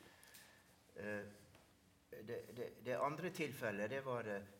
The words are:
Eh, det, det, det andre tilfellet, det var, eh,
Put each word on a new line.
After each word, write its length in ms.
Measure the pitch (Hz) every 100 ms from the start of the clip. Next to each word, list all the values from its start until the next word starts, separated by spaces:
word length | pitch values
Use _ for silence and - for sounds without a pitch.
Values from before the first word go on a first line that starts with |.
| - - - - - - - - - -
Eh, 300 | 104 104 104 104 - - - - - - -
det, 460 | - 107 117 - 117
det, 300 | 117 - 110
det 100 | 127
andre 340 | 139 151 180
tilfellet, 600 | - 151 123 120 101 107
det 160 | 135 135
var, 180 | 123 110
eh, 140 | 101 101 -